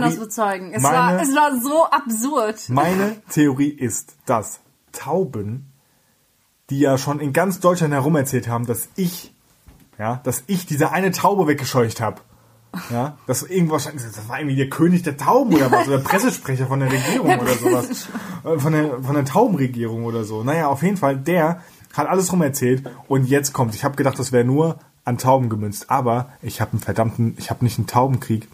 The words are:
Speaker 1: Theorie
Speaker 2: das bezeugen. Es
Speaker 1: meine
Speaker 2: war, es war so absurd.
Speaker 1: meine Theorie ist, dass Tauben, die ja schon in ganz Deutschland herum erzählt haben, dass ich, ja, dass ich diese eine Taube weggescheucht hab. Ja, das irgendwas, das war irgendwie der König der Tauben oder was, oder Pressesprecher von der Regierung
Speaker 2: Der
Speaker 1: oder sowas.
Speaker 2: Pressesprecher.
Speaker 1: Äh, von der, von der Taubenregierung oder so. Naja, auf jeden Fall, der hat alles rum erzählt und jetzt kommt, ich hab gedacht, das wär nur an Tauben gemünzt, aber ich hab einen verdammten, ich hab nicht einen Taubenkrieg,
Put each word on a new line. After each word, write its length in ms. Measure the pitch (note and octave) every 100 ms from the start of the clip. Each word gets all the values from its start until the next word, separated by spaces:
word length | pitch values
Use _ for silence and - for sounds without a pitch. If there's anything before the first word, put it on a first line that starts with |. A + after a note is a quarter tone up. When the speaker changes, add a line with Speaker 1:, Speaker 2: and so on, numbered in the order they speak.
Speaker 1:
Theorie 20 |
Speaker 2:
das 160 | B3+ E3
bezeugen. 540 | A3 - G#3 F#3+ F#3
Es 100 | A3
Speaker 1:
meine 140 | - B3+
Speaker 2:
war, 240 | B3 C#4
es 140 | C#4
war 260 | C#4 D4 B3+
so 240 | B3+ D#4 E4
absurd. 840 | C#4+ B3 A3 C4 D4+ G#3+ G#3+ -
Speaker 1:
meine 480 | C3 D#3+ F#3 G3+ A3 -
Theorie 400 | D#3+ D3 C3 D3
ist, 440 | D3 B2 - - _ -
dass 340 | A#2 G2+ - _ _ _
Tauben, 800 | - C3+ F3 D#3 A#2 G2+ B2 C#3 _ _ _ _ _ _ _ _ _ -
die 80 | C#3
ja 180 | C#3 C3
schon 220 | C#3+ D3
in 120 | D3
ganz 280 | E3 F#3+ F3+
Deutschland 320 | F3+ F3+ D#3
herum 220 | C#3+ C#3+ D#3+
erzählt 320 | C3+ B2+ A#2
haben, 180 | A#2 A#2+
dass 220 | A#2 -
ich, 400 | - F3+ - - _ _ _ - - _ -
ja, 220 | A2 B2
dass 220 | C3 - -
ich 180 | F#3
diese 280 | - C#3+ D3+
eine 180 | D#3+ F#3+
Taube 360 | F3+ F#3 G3+ D#3
weggescheucht 520 | C#3 B2+ C3 A#2 -
hab. 220 | A2 - - _ _ _ _ F#2+ -
Ja, 300 | A#2+ C#3 C#3+ -
das 160 | C#3
irgendwas, 480 | D3 F#3 E3 D#3 D3
das 360 | D3 A#2 G#2+ G#2+
war 100 | C3
irgendwie 180 | D3+ C3+
der 140 | C#3
König 320 | - E3+ F3+
der 140 | E3 C#3
Tauben 400 | D#3 A#3 B3 D#3+
oder 160 | C3
was, 160 | E4 C#3
oder 100 | C3+
Pressesprecher 720 | - G3 B3 F3+ - B2+ C3
von 100 | C#3
der 140 | C3
Regierung 340 | C3+ C3 B3 -
Speaker 2:
Der 160 | -
Speaker 1:
oder 120 | A#2+
sowas. 320 | A2+ C3+ - -
Speaker 2:
Pressesprecher. 680 | B3+ - - F#3+ F3+ -
Speaker 1:
Äh, 40 | D#3+
von 120 | D3
der, 300 | D#3 D3+ B2+
von 120 | C3 D3
der 80 |
Taubenregierung 800 | C3+ F#3+ B3 D#3+ B2+ A#2+ A#2 A2+
oder 180 | A#2 A2+
so. 220 | G#2+ A2
Naja, 240 | B2+ E3 D3
auf 140 | C#3
jeden 120 | F3+ G3
Fall, 200 | C#3 C3+
der 460 | C#3 F3 D#3 E3+ - - -
hat 120 | - D3
alles 240 | F#3 F3+
rum 100 | F3+
erzählt 460 | D3 C#3 B2 C3 C3+ - -
und 160 | C3+
jetzt 280 | B2+ C#3 C#3
kommt, 220 | - A2+
ich 100 | G#2
hab 120 | C#3+ C#3
gedacht, 200 | C#3 -
das 100 | A2
wär 140 | B2
nur 340 | A#2+ C#3 E3 D#3+ - _
an 140 | - A#2+
Tauben 300 | B2+ C3+ A#2+
gemünzt, 420 | G#2+ G#2 G2+ -
aber 380 | C3 A#2+ A#2 B2 -
ich 180 | A2 -
hab 120 | A2+
einen 80 | A2
verdammten, 540 | - G2+ A2 A2 A2+ -
ich 120 | -
hab 120 | -
nicht 160 | A#2+ A2+
einen 100 | G#2+
Taubenkrieg, 580 | B2 C3+ C3 - A2 -